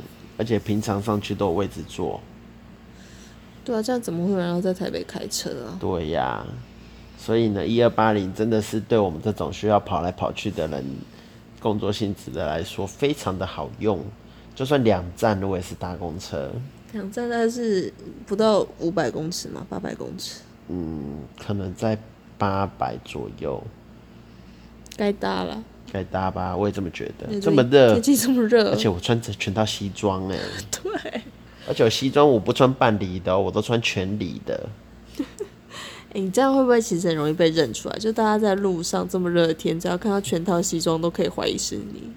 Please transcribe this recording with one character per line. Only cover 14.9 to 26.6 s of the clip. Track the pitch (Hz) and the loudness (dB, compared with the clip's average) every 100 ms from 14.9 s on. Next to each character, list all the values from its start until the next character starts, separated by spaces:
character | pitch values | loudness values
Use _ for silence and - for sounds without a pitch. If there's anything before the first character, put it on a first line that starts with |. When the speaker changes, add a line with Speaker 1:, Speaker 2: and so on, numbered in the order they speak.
| 92 87 - | 2 0 -2
Speaker 1:
站， | 113 98 | 0 2
我 | 98 92 | 0 -4
也 | |
是 | 90 92 | -6 -8
搭 | 90 87 | -8 -8
公 | 87 82 | -8 -8
车。 | - 85 67 120 135 - - | -8 -6 -6 -8 -12 -16 -14
Speaker 2:
两 | 220 196 | -12 -10
站 | 226 240 | -6 -4
大 | 233 | 0
概 | 226 | 0
是 | 240 226 190 131 - - - - | 0 0 0 0 -6 -16 -16 -4
不 | 202 | 2
到 | 220 196 - - | 4 4 2 -2
五 | 165 | -2
百 | 185 127 | 2 0
公 | - 160 | 0 -4
尺 | 170 - | -6 -8
嘛， | 71 - | -10 -8
八 | - | -8
百 | - | -6
公 | - - - | -8 -8 -10
尺。 | - - - - - | -12 -14 -18 -20 -10
Speaker 1:
嗯， | 87 80 80 71 76 - - | -6 -6 -6 -8 -10 -12 -12
可 | - | -6
能 | 101 95 92 | -4 -4 -2
在 | 113 107 - - - - | -2 -2 -4 -20 -18 -4
八 | 101 98 98 | 0 0 -2
百 | - 64 57 - | -2 -6 -6 -10
左 | 73 55 - | -10 -10 -8
右。 | 78 58 - - - - - - - - - - - - - - | -6 -6 -8 -16 -20 -20 -20 -20 -20 -20 -20 -20 -20 -20 -14 -4
Speaker 2:
该 | 208 | -2
搭 | 202 196 190 | -2 -4 -4
了。 | 185 214 220 - - | -4 -8 -12 -18 -10
Speaker 1:
该 | 98 | -8
搭 | 90 92 95 | -4 -2 -2
吧， | 92 90 | -2 -2
我 | 90 | 0